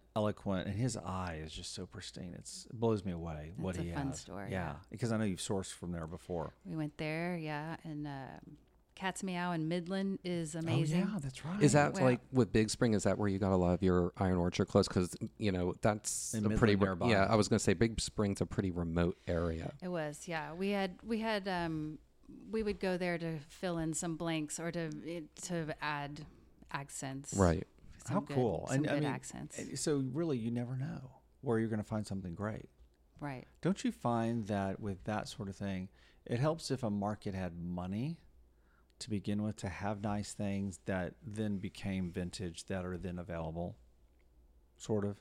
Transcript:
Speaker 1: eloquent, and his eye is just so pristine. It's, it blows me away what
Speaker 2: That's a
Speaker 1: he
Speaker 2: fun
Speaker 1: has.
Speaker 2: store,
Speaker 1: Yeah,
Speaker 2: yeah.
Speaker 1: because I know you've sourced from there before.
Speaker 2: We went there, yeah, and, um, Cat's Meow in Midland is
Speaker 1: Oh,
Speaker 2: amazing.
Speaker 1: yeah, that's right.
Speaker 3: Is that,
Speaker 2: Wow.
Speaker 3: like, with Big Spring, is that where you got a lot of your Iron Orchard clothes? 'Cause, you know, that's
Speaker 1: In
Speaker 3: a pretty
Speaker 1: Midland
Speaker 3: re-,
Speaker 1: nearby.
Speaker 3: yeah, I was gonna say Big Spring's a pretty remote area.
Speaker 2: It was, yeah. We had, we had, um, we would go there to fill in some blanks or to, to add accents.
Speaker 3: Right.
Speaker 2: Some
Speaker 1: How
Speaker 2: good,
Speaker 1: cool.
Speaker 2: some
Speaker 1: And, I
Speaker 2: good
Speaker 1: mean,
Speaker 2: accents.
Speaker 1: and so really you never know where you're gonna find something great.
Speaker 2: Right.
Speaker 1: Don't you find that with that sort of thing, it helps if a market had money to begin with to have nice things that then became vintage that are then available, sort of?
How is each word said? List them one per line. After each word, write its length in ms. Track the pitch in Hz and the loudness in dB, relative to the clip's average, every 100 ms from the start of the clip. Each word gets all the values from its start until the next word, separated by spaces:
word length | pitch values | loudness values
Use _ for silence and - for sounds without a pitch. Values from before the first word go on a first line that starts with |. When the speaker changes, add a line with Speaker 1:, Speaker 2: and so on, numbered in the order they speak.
| _ - | _ -2
Speaker 1:
eloquent, 520 | 107 101 - 95 - | 0 -2 -2 -2 -2
and 80 | 98 | -2
his 180 | 127 107 | -2 -2
eye 420 | 92 92 90 80 | -6 -4 -4 -6
is 80 | 80 | -8
just 220 | - 87 | -10 -10
so 140 | - 92 | -10 -10
pristine. 480 | - - - 90 - | -10 -12 -10 -10 -12
It's, 300 | - - - | -12 -14 -12
it 100 | 110 | -2
blows 240 | 117 107 | 2 2
me 100 | 95 | 0
away 400 | 87 82 78 78 95 | -4 -6 -6 -10 -6
what 160 | 95 90 | -4 -2
Speaker 2:
That's 100 | 85 | -4
a 20 | |
Speaker 1:
he 60 | 165 | -2
Speaker 2:
fun 120 | 135 | -4
Speaker 1:
has. 100 | 131 | -6
Speaker 2:
store, 240 | - 90 | -10 -10
Speaker 1:
Yeah, 60 | 101 | -6
Speaker 2:
yeah. 240 | 95 85 73 - | -4 -4 -8 -12
Speaker 1:
because 200 | - 120 | -4 -2
I 60 | 110 | 0
know 60 | |
you've 160 | 107 90 | 0 -2
sourced 320 | - 101 92 | -2 -2 -4
from 180 | - 87 | -8 -6
there 140 | 87 80 | -6 -6
before. 480 | 87 - 90 76 - 196 | -10 -4 -4 -4 -8 -8
Speaker 2:
We 100 | 165 | -6
went 220 | 151 - | -6 -4
there, 360 | 156 156 170 175 | -4 -2 -4 -4
yeah, 400 | 156 151 156 165 | -4 -6 -6 -8
and, 220 | 165 147 147 | -8 -8 -6
um, 520 | 139 131 - - 147 _ _ _ - | -8 -10 -14 -16 -20 _ _ _ -6
Cat's 260 | 185 180 | -6 -4
Meow 280 | 190 175 180 | -4 -2 -2
in 160 | 170 156 | 0 0
Midland 500 | 175 170 190 196 196 | -2 -2 -2 -2 -4
is 320 | - 175 160 160 | -2 -2 -2 -4
Speaker 1:
Oh, 40 | |
Speaker 2:
amazing. 420 | 160 123 147 165 | 2 2 4 2
Speaker 1:
yeah, 180 | 208 208 | 2 -2
that's 240 | 139 - 147 | -6 -8 -6
right. 160 | 190 | 4
Speaker 3:
Is 120 | 147 | 8
that, 200 | 147 147 | 8 6
Speaker 2:
Wow. 80 | 139 | 6
Speaker 3:
like, 180 | 131 123 - | 6 6 2
with 200 | 131 107 | 4 6
Big 160 | 113 110 | 6 4
Spring, 240 | - 123 107 | 4 4 6
is 80 | |
that 160 | 101 95 | 4 4
where 80 | 104 | 4
you 80 | 95 | 4
got 140 | 98 | 6
a 40 | 95 | 6
lot 200 | 87 90 | 6 6
of 80 | |
your 280 | 95 90 87 - | 6 6 4 2
Iron 200 | 95 92 | 4 4
Orchard 280 | 87 - 98 | 4 2 4
clothes? 220 | - 95 | 6 6
'Cause, 280 | - 90 - - - | 4 2 -2 -8 -2
you 140 | 107 | 0
know, 240 | 92 90 - | 2 0 2
that's 520 | 113 107 - - - | 2 2 -2 -6 -4
Speaker 1:
In 140 | 113 104 | 0 2
Speaker 3:
a 100 | 107 | 6
pretty 160 | 226 202 | 6 6
Speaker 1:
Midland 240 | - 92 | 4 4
Speaker 3:
re-, 60 | 98 | 4
Speaker 1:
nearby. 20 | 104 98 | 6 6
Speaker 3:
yeah, 40 | |
I 40 | 110 | 6
was 120 | 101 | 6
gonna 120 | 110 | 4
say 160 | - 92 | 4 4
Big 260 | 117 110 | 4 2
Spring's 400 | - - 104 98 | -6 0 0 2
a 60 | 90 | 0
pretty 240 | - 98 | 0 0
remote 440 | 87 85 82 85 - - | 0 0 2 2 0 -2
area. 460 | 87 85 82 82 139 | 0 0 -2 -6 -8
Speaker 2:
It 60 | 185 | -6
was, 380 | 175 151 147 - | -4 -4 -6 -6
yeah. 240 | 160 147 | -6 -6
We 180 | 165 196 | -4 0
had, 260 | 202 196 180 | 0 -2 -4
we 160 | 214 220 | -4 -2
had, 280 | 220 214 196 | 0 -2 0
um, 520 | 180 170 160 151 156 - _ - - - | -2 0 -2 -4 -8 -16 _ -20 -18 -6
we 140 | 220 | -2
would 160 | 208 185 | -2 0
go 180 | 196 180 | 0 0
there 220 | 180 170 | 0 -2
to 180 | 165 160 143 | -2 -6 -8
fill 280 | - 185 170 | -6 -2 0
in 160 | 160 | 0
some 220 | 160 175 160 | -2 -2 -2
blanks 420 | 165 160 151 - | 0 0 -2 -4
or 120 | 170 | -4
to, 180 | 170 165 151 143 170 151 - | -4 -4 -6 -8 -8 -10 -12
to 320 | - 170 156 - | -4 -4 -2 -4
add 460 | 147 147 143 147 156 - - - - | -4 -4 -6 -10 -14 -18 -20 -20 -10
accents. 640 | 147 139 - 135 135 143 - | -10 -8 -8 -6 -6 -6 4
Speaker 3:
Right. 320 | 185 - - _ - - | 6 6 -2 _ -20 -16
Speaker 2:
Some 100 | - 180 | -2 -2
Speaker 1:
How 40 | |
Speaker 2:
good, 120 | - | 0
Speaker 1:
cool. 320 | 143 120 82 - | 2 2 0 0
Speaker 2:
some 100 | 131 | 0
Speaker 1:
And, 100 | 147 | 2
I 60 | 143 | 0
Speaker 2:
good 80 | |
Speaker 1:
mean, 80 | 143 | 0
Speaker 2:
accents. 480 | 120 - - 147 - | -2 -8 -12 -10 -10
Speaker 1:
and 180 | - - | -8 -4
so 200 | - 143 135 | 0 0 0
really 280 | 135 170 131 | -2 0 0
you 100 | 110 | 0
never 260 | 120 120 127 | -2 -2 -4
know 360 | 143 170 131 - _ _ | -4 -6 -10 -18 _ _
where 180 | 135 113 | 0 2
you're 100 | 113 | 2
gonna 140 | 107 | 0
find 220 | 104 107 104 | -2 -2 -2
something 260 | 98 95 | -4 -4
great. 340 | 85 101 107 - _ - _ _ - | -4 -4 -4 -10 _ -20 _ _ -10
Speaker 2:
Right. 260 | 147 127 - - | -8 -8 -12 -2
Speaker 1:
Don't 220 | 165 196 254 | 0 0 -2
you 60 | |
find 560 | 214 123 117 113 117 104 | -2 0 2 2 0 0
that 320 | 101 98 95 | 0 0 -2
with 240 | 104 92 | -6 -6
that 240 | - 107 - | -4 -4 -4
sort 220 | - 98 | -8 -8
of 60 | 98 | -6
thing, 340 | 101 95 95 - - - - | -4 -4 -6 -10 -20 -20 -4
it 140 | 120 | 0
helps 320 | 151 165 - | 2 0 -2
if 100 | 127 | -2
a 80 | 113 | 0
market 460 | 104 101 107 - 95 | 0 0 -2 -4 -4
had 200 | 92 85 | -4 -4
money 580 | 85 90 90 101 135 165 - - - _ _ _ _ _ | -6 -4 -4 -2 -4 -6 -14 -20 -20 _ _ _ _ _
to 120 | - | -4
begin 320 | 107 92 104 | -4 0 0
with 120 | 107 104 | 0 -2
to 140 | 101 | -6
have 320 | 85 101 104 | -4 -4 -2
nice 320 | 107 104 101 | -2 -2 -4
things 460 | - 104 98 98 92 - | -4 -2 -2 -4 -6 -2
that 280 | 95 87 - | -2 -2 -6
then 380 | - 104 110 101 | -10 -4 -2 -2
became 500 | 95 - 104 95 90 | -6 -6 -4 -2 -2
vintage 560 | 92 87 - 90 82 - | -2 -4 -4 -8 -8 -6
that 180 | 95 | -4
are 140 | 90 90 | -4 -4
then 220 | 90 87 | -6 -6
available, 580 | 87 82 80 82 87 - - _ _ _ _ _ - _ _ _ | -6 -6 -4 -4 -6 -8 -18 _ _ _ _ _ -20 _ _ _
sort 280 | - 110 101 | -2 0 0
of? 120 | 101 | -4